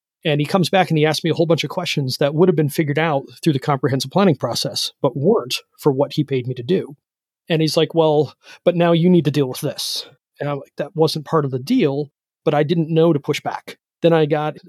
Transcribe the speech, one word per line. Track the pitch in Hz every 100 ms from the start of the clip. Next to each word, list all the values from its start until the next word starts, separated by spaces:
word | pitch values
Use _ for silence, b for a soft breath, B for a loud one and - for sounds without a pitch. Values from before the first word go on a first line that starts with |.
| _ _ 170
And | 147
he | 147
comes | 196 160
back | 190 175
and | 160
he | 151
asked | -
me | 165
a | 143
whole | 165
bunch | 160
of | 143
questions | - 170 - 131 -
that | 143
would | 151 185
have | 156
been | 147
figured | - 151 147
out | 165 139 135 -
through | 170
the | 135
comprehensive | - 139 139 131 131
planning | 180 196 139
process, | 127 104 131 - - -
but | 139 139
weren't | 151 220 127 - - _
for | 151
what | 135 143
he | -
paid | 143 131 120
me | 123
to |
do. | 123 185 170 151 _ _ _ _ -
And | 160
he's | 156 165
like, | 156 165
"Well, | 156 151 143 - B B -
but | 175
now | 170
you | 170 175
need | 180 156
to |
deal | 143 131
with | 123
this." | 143 - - - - _ _ -
And | 143
I'm | 143
like, | - -
"That | 143 156
wasn't | 156 156 143
part | 165 143
of |
the | 127
deal," | 131 262 156 135 147 _ _ _
but | 165
I | 147
didn't | 147 170 156
know | 160 170
to | 151
push | - 143
back. | - - - - _ _
Then | 170
I | 165 151
got | 151 151 143